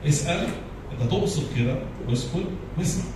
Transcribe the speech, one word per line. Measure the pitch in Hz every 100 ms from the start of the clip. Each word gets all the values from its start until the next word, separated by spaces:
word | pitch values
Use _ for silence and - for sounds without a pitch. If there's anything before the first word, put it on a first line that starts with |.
| 151
اسأل، | 147 - 170 240 - - - -
أنت | - 120
تقصد | 190 202 156 117 120
كده، | 120 131 - - 123
واسكت | 120 - 156 196 - - -
واسمع. | 180 185 -